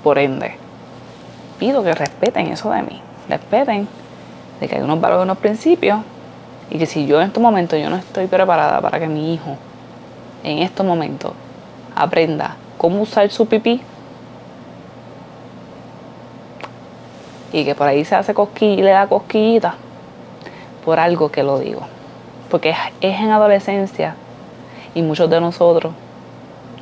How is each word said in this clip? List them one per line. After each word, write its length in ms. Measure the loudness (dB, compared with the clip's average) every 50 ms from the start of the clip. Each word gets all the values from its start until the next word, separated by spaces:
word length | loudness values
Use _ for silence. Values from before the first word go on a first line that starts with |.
| 2
Por 140 | 2 2 4
ende, 380 | 2 0 -2 -4 -6 -10 -10 -12 -20 -20 -20 -20 -20 -20 -20 -20 -20 -20 -20 -20 -20 -20 -20 -20 -20 -20 -10 -6
pido 240 | -2 0 0 0 2
que 100 | 0 0
respeten 540 | 0 -2 -6 0 2 0 2 2 0 -4 -4
eso 240 | -4 -6 -4 -2
de 100 | -2 -2
mí. 200 | -4 -6 -10 -14 -18 -20 -20 -20 -8 -6
Respeten 600 | -6 -6 -4 0 0 2 2 2 0 -2 -2 -6 -8 -16 -20 -20 -20 -20 -20 -20 -20 -20 -20 -20 -12 -10
de 80 | -8 -6
que 80 | -4 -4
hay 40 |
unos 180 | -2 0 0 0
valores, 240 | 2 2 2 2 2
unos 140 | 0 -2 0
principios, 640 | 0 -2 -2 0 2 2 2 2 2 0 0 0 -2 -8 -16 -20 -20 -20 -20 -20 -20 -20 -20 -20 -16 -10
y 80 | -4 -4
que 80 | -2 -2
si 180 | -2 -4 0
yo 160 | 2 4 4
en 60 | 4 2
estos 160 | 0 2 4
momentos 360 | 4 4 4 0 0 0 -2
yo 120 | -2 -2
no 60 | -4 -4
estoy 280 | -6 -6 -6 -4 -4
preparada 560 | 0 2 2 4 4 4 2 2 2 2 2
para 180 | 0 0 -2 -2
que 80 | -4 -2
mi 280 | -4 -4 -4 -4 -4
hijo 200 | -6 -6 -10 -12 -12 -14 -20 -20 -20 -20 -20 -20 -20 -20 -20 -20 -20 -20 -20 -20 -12 -8
en 160 | -6 -2 -2
estos 240 | -2 -2 -2 -2 0
momentos 500 | 0 0 0 -2 -4 -6 -8 -10 -10 -10 -12 -18 -20 -20 -20 -20 -20 -20 -20 -20 -12 -4
aprenda 600 | -2 -2 0 2 2 2 2 0 -4 -4 -6 -8 -12 -18 -20 -8 -2
cómo 240 | 0 0 2 0
usar 280 | -2 0 2 2 2 2
su 160 | 2 0 0 2
pipí, 340 | 2 0 2 0 -2 -2 -4 -12 -20 -20 -20 -20 -20 -20 -20 -20 -20 -20 -20 -20 -20 -20 -20 -20 -20 -20 -20 -20 -20 -20 -20 -20 -20 -20 -20 -20 -20 -20 -20 -20 -20 -20 -20 -20 -20 -20 -20 -20 -20 -20 -20 -20 -20 -20 -20 -20 -20 -20 -20 -20 -16 -16 -16 -16 -16 -18 -20 -20 -20 -20 -20 -20 -20 -20 -20 -20 -20 -20 -16 -4
y 140 | -2 -2 0
que 80 | 0 0
por 140 | 2 2 2
ahí 180 | 4 2 2
se 100 | 2 2
hace 180 | 0 2 0 0
cosquilla 380 | 0 0 0 0 0 2 2 4
y 100 | 4 4
le 80 | 6
da 160 | 6 6 4 4
cosquillita 680 | 2 0 0 -2 0 0 2 4 2 2 2 0 -6 -6 -16 -20 -20 -20 -20 -20 -20 -20 -20 -20 -20 -20 -18 -18 -18 -18 -20 -20 -20 -10 -2
por 140 | 0 2 4
algo 300 | 4 2 2 2 0 0
que 120 | 0 0
lo 160 | 0 0 0 0
digo. 220 | -2 -4 -6 -8 -10 -14 -16 -20 -20 -20 -20 -20 -20 -20 -20 -20 -10 -4
Porque 200 | -2 0 0 0
es, 80 | -2 -2 -6 -8 -8 -4
es 180 | -2 -2 -2 0
en 120 | 0 2
adolescencia 840 | 4 4 6 6 4 4 2 0 -2 -2 -2 -2 -4 -6 -6 -6 -6 -10 -18 -20 -20 -20 -20 -20 -20 -20 -20 -20 -20 -20 -20 -10 -4
y 80 | -2
muchos 280 | -2 0 2 2 2 4
de 120 | 4 2
nosotros, 520 | 2 0 0 4 4 4 4 4 2 -2 -10 -10 -18 -20 -20 -20 -20 -20 -20 -20 -20 -20 -20 -20 -20 -20 -20 -20